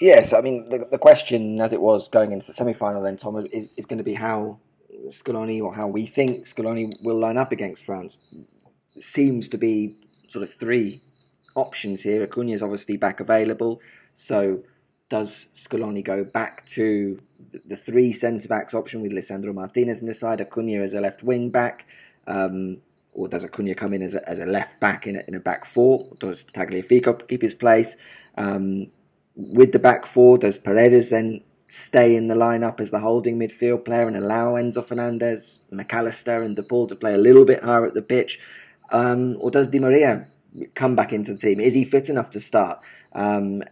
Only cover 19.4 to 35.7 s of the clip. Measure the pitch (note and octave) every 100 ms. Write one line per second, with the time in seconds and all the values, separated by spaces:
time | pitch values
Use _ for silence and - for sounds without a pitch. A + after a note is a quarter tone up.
19.4 | G#2 G2 F#2+ B2 A#2+ A2 A2+ A2 A#2 A2
20.4 | G2 A#2 A2+ G#2 G2 G2+ G2+ - A#2 B2
21.4 | A#2+ B2 A#2+ - _ - _ _ - G2
22.4 | F#2 F#2 F#2+ F#2 _ _ _ - F#2 F2+
23.4 | F2 - G2+ F2+ G2+ G2 F#2 F#2+ - F2
24.4 | F2 G2 - _ G#2 F#2+ G#2 G2 - F2+
25.4 | - - - B2+ B2+ C3 - - F#2+ F2
26.4 | - G2+ F2+ F#2 F#2 B2 B2 A#2 - B2
27.4 | A2 - A#2+ A2+ A#2 - - - _ -
28.4 | G2+ G2 F#2+ F#2+ F#2+ _ _ _ _ -
29.4 | - A2+ C3 - B2+ - - B2+ B2 B2
30.4 | G2+ G2 - G#2 A#2+ B2 A#2 A2+ A2+ G#2+
31.4 | _ _ _ - - C3 A#2+ A#2 A2+ A2+
32.4 | A#2 A#2 A#2 A2+ G#2+ G#2+ G#2+ A#2+ A#2 A#2
33.4 | A2 - A#2+ A#2 A#2 A#2 A2+ G2+ G2+ A2+
34.4 | A#2+ A#2+ A#2+ A#2 - A#2+ A#2+ A#2 A#2 A2
35.4 | - - _